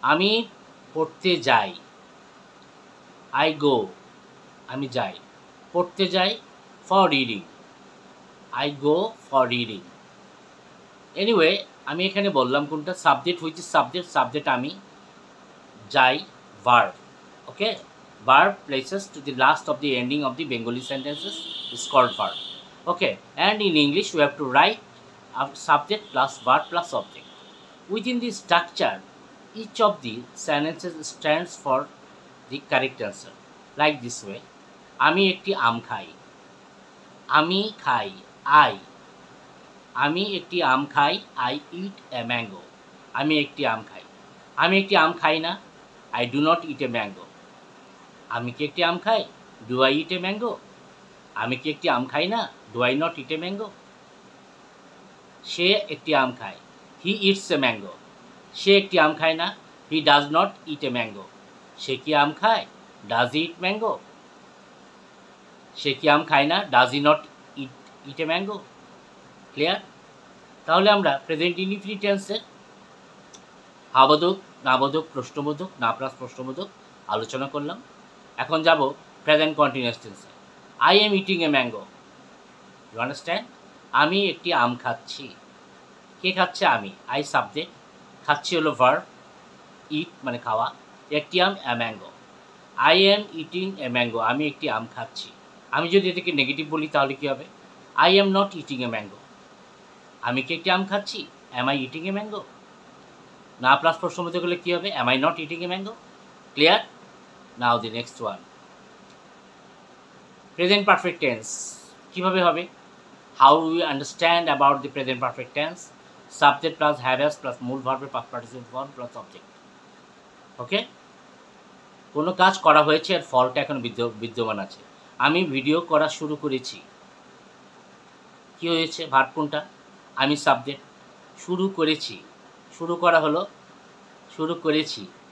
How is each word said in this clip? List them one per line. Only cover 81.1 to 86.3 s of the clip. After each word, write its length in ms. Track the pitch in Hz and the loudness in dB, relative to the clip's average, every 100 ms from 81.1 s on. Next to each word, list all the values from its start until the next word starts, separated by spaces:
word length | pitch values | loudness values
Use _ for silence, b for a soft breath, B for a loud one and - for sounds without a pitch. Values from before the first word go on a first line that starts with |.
| 196 | 0
eating 220 | 190 180 | 0 0
a 60 | 165 139 | 2 2
mango। 260 | 123 107 - - - - - - - - - - - | 0 -6 -14 -20 -20 -20 -20 -20 -20 -20 -20 -20 -18
You 80 | 113 | -6
understand? 420 | 123 147 - 185 240 - - - - | -6 -6 -4 -6 -6 -20 -20 -20 -2
আমি 360 | 123 151 196 196 | 2 2 2 -2
একটি 240 | - 175 | -4 -2
আম 240 | 156 120 123 | 0 0 -2
খাচ্ছি। 580 | 131 113 - - 135 - - - - - - - - - | -6 -8 -10 -16 -18 -20 -20 -20 -20 -20 -20 -20 -20 -6
কে 100 | 180 | -4